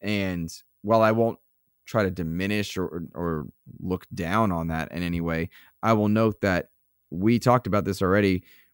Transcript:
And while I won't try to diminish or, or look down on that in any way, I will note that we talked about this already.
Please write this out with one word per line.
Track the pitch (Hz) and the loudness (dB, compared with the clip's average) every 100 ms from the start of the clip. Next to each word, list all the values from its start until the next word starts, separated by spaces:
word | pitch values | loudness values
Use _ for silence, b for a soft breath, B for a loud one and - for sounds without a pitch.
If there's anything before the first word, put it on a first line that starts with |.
And | 101 104 95 87 82 - _ _ | -4 -2 -2 -4 -8 -12 _ _
while | 101 113 | 0 4
I | 110 | 4
won't | 110 113 104 _ _ _ _ | 4 0 -2 _ _ _ _
try | - 117 | -4 0
to | 98 | 0
diminish | 90 82 85 95 107 101 - | 0 -4 -2 -2 -2 -4 -4
or, | 90 85 85 | -6 -6 -10
or | - 85 80 - - - - | -6 -4 -4 -6 -14 -20 -12
look | 92 90 - | -6 -6 -6
down | - 82 104 110 | -8 -2 0 0
on | 85 82 | 0 -2
that | 80 80 | -4 -6
in | 85 | -6
any | 87 85 | -4 -2
way, | 85 80 85 B B B | -2 -2 -4 B B B
I | 110 | 0
will | 113 104 | 2 2
note | 107 113 104 | 2 2 0
that | 101 90 - _ _ _ - | 0 0 -2 _ _ _ -12
we | 82 104 120 | -2 2 2
talked | 127 123 98 | 4 2 2
about | 101 95 | -2 0
this | 95 | 0
already. | 92 101 101 90 b b b | 2 4 4 2 b b b